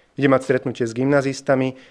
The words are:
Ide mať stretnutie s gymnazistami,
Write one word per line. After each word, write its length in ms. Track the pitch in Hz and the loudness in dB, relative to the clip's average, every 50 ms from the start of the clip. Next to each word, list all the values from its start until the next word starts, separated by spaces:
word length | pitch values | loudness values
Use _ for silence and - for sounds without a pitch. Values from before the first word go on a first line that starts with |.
| _ _ _ - | _ _ _ -2
Ide 80 | 135 139 | 2 2
mať 160 | 131 127 131 | 2 2 2
stretnutie 400 | - 127 127 - 139 113 - 123 | 2 -2 0 0 -4 -6 -4 -6
s 80 | 113 110 | -6 -4
gymnazistami, 800 | 120 131 139 143 143 135 139 135 - - - 135 131 131 131 127 - - - | -2 0 2 2 2 0 0 -4 -6 -2 0 0 0 0 -2 -4 -8 -16 -20